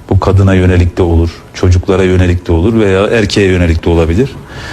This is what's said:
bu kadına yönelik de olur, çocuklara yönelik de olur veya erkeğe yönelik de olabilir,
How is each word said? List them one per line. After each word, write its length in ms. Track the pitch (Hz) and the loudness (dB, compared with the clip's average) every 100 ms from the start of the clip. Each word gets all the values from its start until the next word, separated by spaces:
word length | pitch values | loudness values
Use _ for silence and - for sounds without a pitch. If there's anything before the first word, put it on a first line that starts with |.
| - | -4
bu 100 | 98 | 0
kadına 340 | - 95 95 | 2 2 2
yönelik 420 | 95 90 90 87 - | 2 2 2 0 0
de 60 | |
olur, 280 | 87 82 85 - - | 0 0 -2 -6 -16
çocuklara 480 | - 92 87 92 92 | -4 0 2 0 0
yönelik 460 | 95 90 90 87 - | 2 2 0 -2 -2
de 40 | |
olur 280 | 82 98 113 | 0 0 0
veya 260 | 101 95 104 | 0 0 0
erkeğe 420 | 117 107 - 95 | 0 0 0 0
yönelik 360 | 92 87 82 | 2 0 0
de 60 | 90 | 0
olabilir, 400 | 85 80 87 135 - - - - | 0 0 0 -2 -6 -16 -16 -14